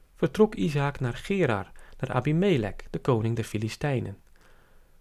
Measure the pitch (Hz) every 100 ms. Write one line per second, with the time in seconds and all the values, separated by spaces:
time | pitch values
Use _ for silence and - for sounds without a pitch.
0 | - - - - 214 208 185 143 143 139
1 | 123 - - 196 143 101 - - - -
2 | 131 127 147 160 202 139 101 - - 160
3 | - 117 113 113 107 104 110 - 147 123
4 | 101 101 - - - - - - - -